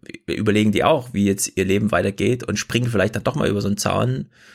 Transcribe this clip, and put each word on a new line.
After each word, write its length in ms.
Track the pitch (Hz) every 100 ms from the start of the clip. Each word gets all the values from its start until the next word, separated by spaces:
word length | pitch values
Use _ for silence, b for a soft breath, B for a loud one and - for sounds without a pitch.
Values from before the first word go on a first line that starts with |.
| - - -
überlegen 440 | - 107 104 107
die 120 | 98
auch, 300 | - 156 123
wie 120 | 98 101
jetzt 280 | 98 - -
ihr 100 | 95
Leben 260 | 98 107
weitergeht 520 | - 101 98 101 123
und 160 | - 104
springen 320 | - 120 123
vielleicht 240 | 113 107 104
dann 80 |
doch 100 | -
mal 160 | - 107
über 100 | 101
so 60 | 104
einen 100 | 101
Zaun, 520 | 101 95 123 131 - b b